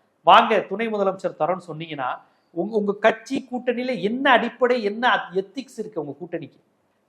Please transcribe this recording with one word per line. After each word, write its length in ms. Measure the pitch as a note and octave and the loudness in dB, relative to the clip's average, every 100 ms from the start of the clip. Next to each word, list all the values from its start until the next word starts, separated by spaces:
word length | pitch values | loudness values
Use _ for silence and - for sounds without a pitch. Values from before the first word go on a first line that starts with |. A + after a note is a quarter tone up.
| _ _ | _ _
வாங்க, 360 | - A#3 A#3 G#3 | 6 8 6 0
துணை 280 | - G3 A3+ | -2 -6 -4
முதலமைச்சர் 500 | G#3 G3 F#3 F3 - | -2 -2 -2 -6 -2
தரோம்னு" 220 | D#3 F#3 - | -2 -2 -8
சொன்னீங்கன்னா, 500 | D#3 E3 D3 B2+ - _ _ _ | -12 -10 -6 -6 -8 _ _ _
உங்க, 260 | E3+ G3 A3 | -6 -4 -2
உங்க 180 | G3+ | -2
கட்சி 540 | G3 A3 G#3+ - C4+ - | 2 2 0 -4 -8 -6
கூட்டணியில 480 | B3 - A#3 B3+ B3 | -6 -4 -4 -4 -4
என்ன 300 | G3+ B3 C#4 | -4 0 4
அடிப்படை, 520 | A#3 A3+ - B3 B3 | 4 2 0 0 0
என்ன 460 | G3+ A3 B3 G3 - | -2 0 2 0 0
எத்திக்ஸ் 440 | F3+ F#3+ - - - | -6 -6 -10 -12 -12
இருக்கு 260 | G#3+ - | -10 -8
உங்க 100 | D3 C#3 | -10 -12
கூட்டணிக்கு? 400 | F3 E3 C#3 _ _ _ _ _ | -12 -10 -12 _ _ _ _ _